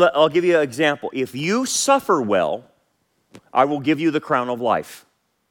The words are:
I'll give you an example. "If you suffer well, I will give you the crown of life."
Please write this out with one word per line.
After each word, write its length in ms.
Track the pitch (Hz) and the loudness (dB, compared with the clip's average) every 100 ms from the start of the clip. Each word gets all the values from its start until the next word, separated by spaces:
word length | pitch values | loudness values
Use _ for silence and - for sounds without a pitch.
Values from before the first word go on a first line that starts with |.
| 175 143 | 2 4
I'll 140 | 156 | 2
give 160 | 160 175 | 2 2
you 100 | 170 | 2
an 80 | |
example. 460 | 143 120 156 143 - | 0 0 -2 -2 -6
"If 220 | 131 127 123 | -6 -6 -6
you 300 | 160 226 262 | -4 -2 -2
suffer 560 | - - 277 - 170 | -2 0 0 2 0
well, 420 | 110 98 80 101 - _ _ _ _ _ _ - _ | 2 2 0 -2 -10 _ _ _ _ _ _ -20 _
I 120 | - 139 | 0 0
will 160 | 147 | 0
give 180 | 135 151 | -2 0
you 120 | 165 | 0
the 100 | 147 | -2
crown 280 | - 135 123 | -2 -2 -2
of 120 | 120 | -4
life." 440 | 120 90 76 - _ _ _ _ _ | -2 -2 -4 -16 _ _ _ _ _